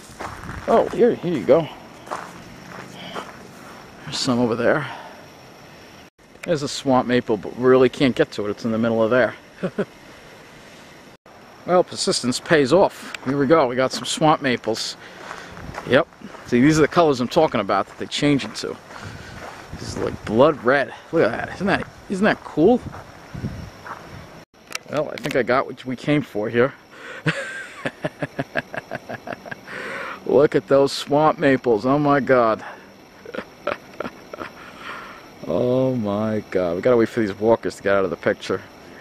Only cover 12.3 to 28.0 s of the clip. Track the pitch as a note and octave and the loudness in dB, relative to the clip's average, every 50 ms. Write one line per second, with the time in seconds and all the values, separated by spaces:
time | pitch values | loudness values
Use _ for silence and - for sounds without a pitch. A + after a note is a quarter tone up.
12.3 | B2 - - - E3+ D3+ C#3 A#2+ D#3 F#3+ D#3 - - - - - - - - B2+ | -4 -2 0 4 4 4 6 6 6 4 4 4 0 -4 -14 -14 -14 -8 -4 -2
13.3 | C#3+ C#3+ C#3+ B2+ E3 E3 C#3 A#2 B2+ B2 C3 B2+ - - C3 - - - D#3+ D3+ | 0 0 4 4 6 4 4 4 2 0 0 0 -2 -4 -6 -6 -2 2 4 4
14.3 | - - C#3 C3 A#2+ A2+ - A2 A2+ - - - - - - - - - - - | 4 4 2 0 -2 -2 -2 -2 -4 -4 -4 -8 -10 -12 -16 -20 -18 -16 -16 -14
15.3 | - - - - - - - - - - - - B2 C#3+ F3 - - - - - | -14 -14 -16 -16 -16 -16 -14 -14 -12 -8 0 2 2 2 2 0 -6 -20 -20 -18
16.3 | - - - - B2 A#2+ C3 D3+ D#3 D#3 C#3+ - - E3+ E3+ D3+ C#3 A#2+ B2 A2 | -18 -18 -6 -2 2 2 4 4 4 4 2 2 2 2 2 2 2 0 -2 -2
17.3 | - F3 D#3 D3+ - A#2 G2 F#2+ G2+ G2 G#2+ - - - G2 - - - D3 D3 | 2 2 2 2 2 0 0 0 0 -2 -2 -4 -8 -14 -10 -8 -4 -2 0 2
18.3 | C#3+ C3 - A2 - - - - - - - - - - - - - - - - | 2 0 -2 -6 -10 -10 -8 -8 -10 -10 -14 -18 -18 -16 -14 -14 -14 -16 -16 -16
19.3 | - - - - - - - - - - - A2 - - - A#2 - - - - | -16 -16 -16 -16 -16 -16 -16 -16 -16 -14 -12 -10 -6 -6 -6 -6 -6 -8 -6 0
20.3 | G#2 A#2 C#3 D#3+ D3 A2+ G#2 A#2+ C3+ C#3+ B2 A2 - - - - D#3+ E3 B2+ - | 4 6 6 6 4 2 0 2 2 2 0 -4 -8 -16 -10 -2 0 2 2 2
21.3 | - - - - - - F3+ G3+ D#3 - - - - - - - G#3 F3+ G#3+ F#3 | 0 -4 -8 -8 -8 -4 -2 -2 -2 -2 -4 -8 -14 -16 -10 -8 -2 0 0 0
22.3 | - - - - - D3+ D#3+ G#3+ B3 - - - - - - - - - - - | 0 -2 -6 -4 0 4 4 6 4 4 0 -6 -14 -16 -18 -18 -20 -20 -18 -16
23.3 | - - - - - - - - - - - - - - - - - - - - | -12 -10 -8 -8 -8 -10 -14 -16 -16 -16 -16 -16 -16 -16 -16 -18 -18 -18 -18 -20
24.3 | - - - - _ - - - - - - - - D3 D3 - - - - D3+ | -20 -20 -20 -20 _ -20 -18 -16 -16 -16 -12 -6 -4 -4 -4 -4 -6 -6 -4 -2
25.3 | C3+ C#3 A2+ G2 A#2+ C3+ - - C3 - - B2+ B2+ - - D3+ D3 D3 B2 - | 0 0 2 2 2 0 0 -2 -6 -10 -8 -8 -8 -4 0 0 2 2 0 -2
26.3 | - G#2 G#2+ A2+ A#2 A#2+ B2 C#3 - - - - - - - - - - - D#3+ | -4 -4 -4 0 2 2 2 2 0 -6 -20 -20 -20 -18 -16 -16 -10 -6 -4 -4
27.3 | - - - - - - - - - - - - - - | -4 -4 -6 -10 -10 -12 -14 -14 -12 -10 -10 -10 -8 -8